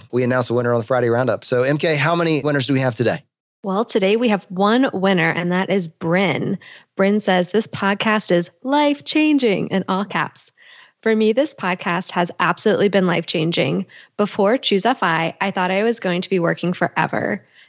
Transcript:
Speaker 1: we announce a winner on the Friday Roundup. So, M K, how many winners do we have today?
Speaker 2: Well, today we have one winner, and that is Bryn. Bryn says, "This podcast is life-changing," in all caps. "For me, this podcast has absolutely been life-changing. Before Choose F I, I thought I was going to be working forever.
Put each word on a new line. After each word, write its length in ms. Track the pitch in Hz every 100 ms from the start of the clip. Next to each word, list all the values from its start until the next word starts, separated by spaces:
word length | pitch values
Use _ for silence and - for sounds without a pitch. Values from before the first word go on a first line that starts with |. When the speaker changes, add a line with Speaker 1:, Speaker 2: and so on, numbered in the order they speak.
| -
Speaker 1:
we 120 | 123
announce 260 | 123 127 123
a 40 |
winner 200 | 117 120
on 60 | 120
the 80 | 113
Friday 220 | 127 120
Roundup. 340 | 117 127 101
So, 180 | - 123
M 160 | 131 151
K, 180 | 170 151
how 200 | 147 170
many 260 | 165 151
winners 240 | 143 143 127
do 80 |
we 60 | 131
have 160 | 131 110
today? 280 | 110 82 - _ _ _ 196
Speaker 2:
Well, 200 | 190 -
today 320 | 233 190 220
we 100 | 247
have 180 | 202 -
one 400 | 180 202 240 269
winner, 380 | 190 190 185 160
and 200 | 156 175
that 160 | 180 190
is 180 | 196 165
Bryn. 720 | - 165 175 190 127 107 190 - - _ -
Bryn 240 | 196 208
says, 280 | 202 185 180
"This 160 | 214 -
podcast 640 | - 196 202 226 214 -
is 220 | 175 170 -
life-changing," 1080 | 254 294 294 285 - 311 311 285 247 175 -
in 160 | 190 180
all 160 | 190
caps. 480 | 202 175 151 - - _ - - - _
"For 140 | 226 220
me, 160 | 220
this 220 | 226 311
podcast 580 | - 185 180 196 170 -
has 180 | - 175 -
absolutely 480 | 170 180 214 196 202
been 180 | 196 185
life-changing. 800 | 170 165 170 160 170 135 175 190 - - -
Before 400 | 208 - 196 269
Choose 280 | - 202 226
F 160 | 269
I, 320 | 180 160 165 -
I 100 | 196
thought 220 | 190 180
I 100 | 190
was 180 | 226 226
going 180 | 190 175
to 80 | 180
be 100 | 190
working 340 | 165 170 175
forever. 680 | 180 - - 160 - - 202 - _